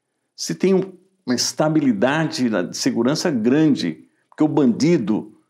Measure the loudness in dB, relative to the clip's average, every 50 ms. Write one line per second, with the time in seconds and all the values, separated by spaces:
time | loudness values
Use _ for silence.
0 | _ _ _ _ _ _ _ -12 -8 -8 -4 -2 0 2 2 2 0 -4 -10 -18
1 | _ _ _ _ -6 -4 -4 -2 -2 -4 -2 -2 0 0 2 2 2 2 0 2
2 | 2 0 2 0 -2 -2 -2 -2 -2 0 0 0 -2 -4 -4 -4 -2 -2 0 0
3 | 0 0 0 0 -2 -2 -2 0 0 2 2 4 4 2 2 0 -2 -6 -6 -8
4 | -12 _ _ _ _ _ _ 0 0 0 2 2 2 2 2 2 2 2 2 2
5 | 0 0 -2 -4 -4 -8 -16 _ _ _